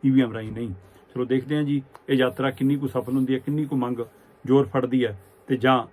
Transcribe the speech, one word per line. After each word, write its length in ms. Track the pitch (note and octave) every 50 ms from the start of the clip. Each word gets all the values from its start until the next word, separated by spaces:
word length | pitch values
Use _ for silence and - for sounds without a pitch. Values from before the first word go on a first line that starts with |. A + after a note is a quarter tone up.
| -
ਈ 40 | C#3
ਵੀ 120 | C3 C3+
ਐਮ 120 | C3 A#2 A2+
ਰਾਹੀਂ 180 | A2+ A2 G#2+
ਨਹੀਂ। 180 | G#2+ A2 A#2 A2 F#2+ - - - _ - _ _ -
ਚਲੋ, 100 | B2 B2
ਦੇਖਦੇ 300 | A#2+ C3 C3 B2+ C3 D3+
ਹਾਂ 80 | D3+ D3+
ਜੀ, 200 | C#3+ C#3+ C#3 C3+ - - - _ -
ਇਹ 60 | C#3
ਯਾਤਰਾ 360 | B2+ B2+ B2 - - C3+ C3+
ਕਿੰਨੀ 240 | - - C3 C3+ C#3+
ਕੁ 120 | C#3 C#3
ਸਫਲ 260 | C3 - B2+ A2+ B2 B2+
ਹੁੰਦੀ 200 | C3+ C3 B2+ C3
ਹੈ, 60 | B2+
ਕਿੰਨੀ 260 | - - D3 D3+ D3+
ਕੁ 100 | C#3 D3
ਮੰਗ 220 | C3 B2 A#2+ B2 A#2 A#2+ - _ _ _ _ _ _ _
ਜ਼ੋਰ 200 | A#2 C3 C#3 C#3
ਫੜਦੀ 380 | F#2+ - C3+ B2 B2 B2 C3 A#2+
ਹੈ, 160 | A2 G2+ G2 - - _ _ _
ਤੇ 100 | - C3+
ਜਾਂ 260 | A#2 G#2+ C3+ C3 B2 A2 F#2